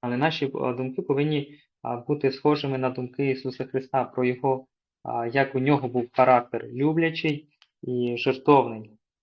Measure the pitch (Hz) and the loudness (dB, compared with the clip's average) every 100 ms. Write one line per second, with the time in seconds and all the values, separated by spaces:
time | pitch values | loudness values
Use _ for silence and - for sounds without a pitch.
0 | 120 123 156 156 139 131 131 123 131 131 | -2 0 0 0 -4 -2 -2 -2 -4 -6
1 | 180 135 147 151 147 - _ _ 120 120 | -2 0 2 0 -4 -16 _ _ -8 -8
2 | 123 147 135 - 147 147 143 135 131 131 | -4 -2 0 0 0 2 -2 -2 -2 -2
3 | 123 - 139 131 131 131 127 131 131 135 | -8 -4 -2 -2 -6 -8 -6 -6 -2 -2
4 | 127 - 127 123 139 131 - _ _ _ | -2 0 0 0 -2 -2 -6 _ _ _
5 | - 117 117 135 135 135 131 143 123 123 | -8 -6 -2 0 0 0 2 2 2 -4
6 | 120 - 127 123 120 113 117 123 143 160 | -2 4 6 6 4 -8 -8 -2 0 2
7 | 165 160 156 147 - _ _ _ - 123 | 0 0 -4 -4 -8 _ _ _ -6 -2
8 | 123 120 139 131 - 143 131 113 107 - | -2 0 0 0 6 6 4 -4 -14 -20
9 | _ _ | _ _